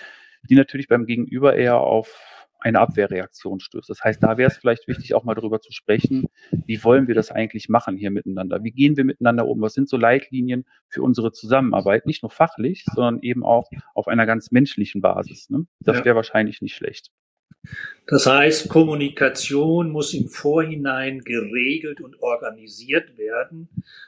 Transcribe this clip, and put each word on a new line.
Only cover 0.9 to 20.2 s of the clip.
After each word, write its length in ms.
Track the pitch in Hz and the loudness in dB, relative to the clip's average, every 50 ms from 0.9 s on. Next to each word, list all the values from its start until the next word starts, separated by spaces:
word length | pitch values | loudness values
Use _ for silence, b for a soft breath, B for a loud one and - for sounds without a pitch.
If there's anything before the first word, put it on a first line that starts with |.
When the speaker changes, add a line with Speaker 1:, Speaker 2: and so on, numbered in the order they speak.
| 117 123 113 | 0 0 0
Speaker 1:
Gegenüber 480 | 117 117 117 120 - 117 127 139 139 - | -2 -4 -4 -4 -4 -2 2 4 4 4
eher 240 | - 123 120 120 120 | 4 4 2 2 2
auf 680 | 131 - 110 110 110 - - - - - - - - _ _ - | 2 2 2 0 0 -4 -10 -20 -20 -20 -20 -20 -20 _ _ -6
eine 200 | - 117 110 98 | -2 2 2 4
Abwehrreaktion 800 | 113 - - 107 101 95 98 92 92 - _ - - 95 98 95 | 2 2 2 0 -2 0 -2 -6 -8 -8 _ -14 -10 -10 -10 -10
stößt. 300 | - - - - - - | -10 -12 -14 -14 -14 -14
Das 140 | 110 - - | -10 -4 -2
heißt, 180 | 110 110 - | -2 0 2
da 160 | 107 110 113 | 2 2 2
wäre 140 | 120 127 135 | 2 2 2
es 60 | - | 0
vielleicht 300 | - - 123 117 - - | 0 0 0 0 0 -4
wichtig, 280 | - 123 - - - - | -8 -8 -8 -4 -2 -2
auch 80 | 113 113 | 0 0
mal 100 | 120 110 | -2 -6
darüber 260 | 113 113 107 110 110 | -6 -4 -4 -6 -6
zu 120 | - _ | -6 _
sprechen, 560 | - - - - 107 117 - - 135 131 127 - B B B B B 82 - | -20 -6 -2 0 2 2 2 0 -2 -2 -4 -6 B B B B B -6 -4
wie 160 | - 110 104 - | -6 -6 0 4
wollen 240 | 113 123 139 131 | 6 6 6 4
wir 80 | 120 113 | 2 0
das 160 | 110 107 - | 0 -2 -2
eigentlich 380 | - 110 113 110 - 110 - - | -4 -6 -4 -4 -6 -8 -2 0
machen 280 | 110 120 - - 95 | 0 0 0 -2 -6
hier 140 | 95 104 98 | -6 -4 -4
miteinander? 520 | 98 104 - 98 95 92 92 90 - 98 107 | -4 -4 -6 -6 -6 -6 -6 -4 -4 -6 -6
Wie 60 | 113 | -4
gehen 260 | 120 127 139 147 151 | 0 2 4 4 4
wir 80 | 139 131 | 2 0
miteinander 440 | 131 - - 123 120 117 117 117 | 0 -2 0 2 2 2 2 0
um? 120 | 131 123 110 | -2 -2 -2
Was 120 | 107 110 - | -2 -2 -2
sind 160 | 135 139 - | -2 -2 0
so 80 | 135 | 0
Leitlinien 680 | 120 113 117 127 139 - - 131 131 123 127 123 127 127 _ _ _ _ | 2 4 4 4 2 0 -4 -4 -4 -2 -2 -4 -4 -6 _ _ _ _
für 140 | _ - 131 | _ -6 -2
unsere 300 | 131 127 123 - 113 113 | 0 0 2 2 0 -2
Zusammenarbeit? 720 | - - - 110 127 135 131 113 - 98 98 98 101 113 - | -4 -6 -2 0 2 2 2 2 0 0 2 2 2 2 0
Nicht 160 | 147 156 - | -2 -6 -6
nur 80 | - 107 | -8 -4
fachlich, 560 | - - 160 - - - 107 143 185 - - - - | 0 0 0 0 0 -2 -4 -4 -4 -6 -6 -4 -2
sondern 300 | - 123 120 117 117 - | 0 0 0 -2 -2 -4
eben 200 | 120 120 123 - | -4 -4 -2 2
auch 280 | - 117 117 120 - B 139 B B B | 2 2 2 2 -2 B -18 B B B
auf 120 | - - | -6 -4
einer 200 | - 113 117 113 | 0 0 0 2
ganz 240 | 110 113 113 - - | 0 0 -2 -2 2
menschlichen 500 | 120 123 143 139 - - 104 - - 101 | 2 4 4 2 0 -4 -6 -6 -2 0
Basis, 480 | 95 92 - 95 98 - - - - - | 0 0 0 -2 -6 -8 -12 -20 -10 -6
ne? 160 | 110 139 170 - _ - | -6 -6 -6 -8 _ -4
Das 180 | - - 110 | -2 0 0
Speaker 2:
Ja. 80 | 123 123 | 2 2
Speaker 1:
wäre 120 | 123 117 | 2 2
wahrscheinlich 440 | 113 110 - - 110 110 107 104 - | 2 0 0 0 0 0 -2 -4 -8
nicht 140 | - - - | -12 -12 -10
schlecht. 340 | - - - - - - _ _ _ _ _ _ _ _ _ _ _ B B B B B B B B _ | -10 -10 -10 -10 -12 -18 _ _ _ _ _ _ _ _ _ _ _ B B B B B B B B _
Speaker 2:
Das 180 | - 147 135 - | 0 0 2 4
heißt, 440 | 131 131 143 147 156 156 - - - | 4 4 4 4 4 2 0 -2 2
Kommunikation 1200 | - 160 160 156 151 147 143 143 143 - 143 131 135 - - - 139 143 151 160 165 170 170 160 | 4 4 4 4 2 -2 -4 -4 -2 0 0 0 0 -2 -6 -2 -2 0 2 2 2 0 0 -2
muss 240 | 151 151 143 - - | -4 -4 -6 -4 -4
im 120 | 143 | -4